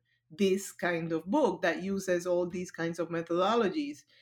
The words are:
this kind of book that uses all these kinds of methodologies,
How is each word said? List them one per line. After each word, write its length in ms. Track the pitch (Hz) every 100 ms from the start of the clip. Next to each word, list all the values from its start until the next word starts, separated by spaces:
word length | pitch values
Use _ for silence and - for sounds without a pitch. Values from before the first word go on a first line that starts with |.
| _ _ _ 156
this 340 | 196 196 -
kind 400 | - 175 170 165
of 140 | 160 175
book 360 | 294 233 -
that 220 | 180 160
uses 420 | 190 196 185 175 180
all 220 | 175 175
these 240 | 185 180
kinds 280 | - 165 175
of 100 | 170
methodologies, 920 | 165 165 170 196 233 202 156 143 147 _ _